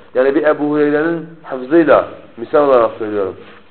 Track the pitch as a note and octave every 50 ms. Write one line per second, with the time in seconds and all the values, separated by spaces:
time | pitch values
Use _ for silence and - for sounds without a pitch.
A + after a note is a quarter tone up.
0 | - - - B2 C3 C3+ C#3 D#3 D3 D3+ D3+ C#3+ D3 D3 D3 D3+ D3 D3 D3 D3
1 | D#3 E3+ E3+ E3 D#3 E3 - - - - C#3 C3 B2+ B2+ D#3 E3+ D#3+ C#3+ A#2+ G2
2 | E2+ D#2 - - - - - A2+ A#2 - - D3+ D3 C#3 C3 A#2+ A2+ A2 - -
3 | A2+ G#2+ G#2 G2+ G2 F#2+ - - - - - - - -